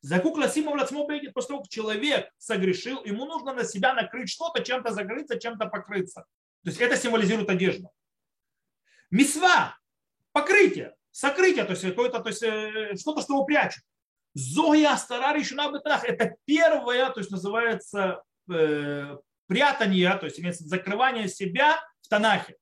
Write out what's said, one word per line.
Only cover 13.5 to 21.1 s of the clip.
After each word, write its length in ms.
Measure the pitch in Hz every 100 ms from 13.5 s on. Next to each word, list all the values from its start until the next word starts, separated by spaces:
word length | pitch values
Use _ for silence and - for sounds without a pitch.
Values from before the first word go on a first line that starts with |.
| 294 202 - _ _ _ _ _
Зоя 600 | - 127 160 320 302 294
астара 420 | 262 - 240 262 302
решена 360 | - 277 294
бетрах. 320 | 285 294 262
Это 320 | 240 156 220 - -
первое, 640 | 311 330 302 240 247 262
то 100 | 240
есть 120 | 185
называется, 920 | 190 185 220 233 202 - 202 190 180 _ _ -
э, 680 | 170 156 147 143 143 143 143 _ _ _
прятание, 680 | 190 285 277 214 185 180 190
то 100 | 156
есть 140 | -
имеется 240 | 175 175
в 20 | 156
виду 100 | 185
закрывание 520 | 190 208 262